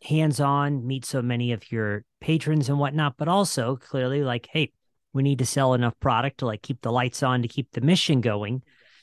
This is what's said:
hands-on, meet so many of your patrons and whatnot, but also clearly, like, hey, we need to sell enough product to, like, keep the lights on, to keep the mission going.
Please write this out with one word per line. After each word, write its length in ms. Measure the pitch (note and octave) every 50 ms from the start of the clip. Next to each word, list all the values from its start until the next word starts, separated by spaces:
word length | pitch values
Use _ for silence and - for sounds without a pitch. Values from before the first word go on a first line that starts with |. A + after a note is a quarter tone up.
hands-on, 840 | - - D3+ D#3 D#3 D#3 C#3 - D3 C#3 C#3 C#3+ C#3+ C#3+ D3 C3+ A#2
meet 180 | B2 C3+ C3+ B2
so 160 | - - C3+
many 320 | A#2+ B2 A#2+ A#2+ A#2+ A#2+
of 180 | A#2+ G#2 - -
your 340 | A#2+ A2+ A2 G#2 G#2 G#2+ - _ _ -
patrons 480 | - - D#3+ D#3+ - D3+ D#3 D3+ C3+ A2+
and 80 | C#3+ C#3+
whatnot, 380 | C#3+ C#3 C#3 D#3 D3+ C#3+ B2 -
but 100 | D3+ D#3+
also 480 | F3+ G3+ G3+ E3 - - A#2 A#2 C3+
clearly, 460 | B2+ - - - C3+ B2+ B2+ C3+ C#3+
like, 260 | C#3+ C3 A#2+ B2 - -
hey, 220 | - D#3 D3+ - _ _ _ _ _ _ _ _
we 100 | - C3+
need 160 | C3+ C#3 C#3 B2
to 60 | C3
sell 280 | A#2+ - C#3+ C3+ C3 B2+
enough 200 | B2 B2 A#2+ - -
product 380 | - C#3 A#2+ A2+ B2 C#3 - -
to, 80 | C3+
like, 160 | A#2+ G#2+ G#2+
keep 180 | - - C3+ -
the 100 | - A#2
lights 320 | A#2 B2 B2+ B2+ - -
on, 200 | D3 B2+ B2+ B2
to 60 | A#2 A#2
keep 220 | - - A#2+ -
the 100 | - -
mission 400 | A#2 D3 F#3 F3 - - D#3 B2+
going. 400 | A2 A#2+ G#2 G#2 G#2 G2+ B2 C3 - _ _ _ _ _ _ _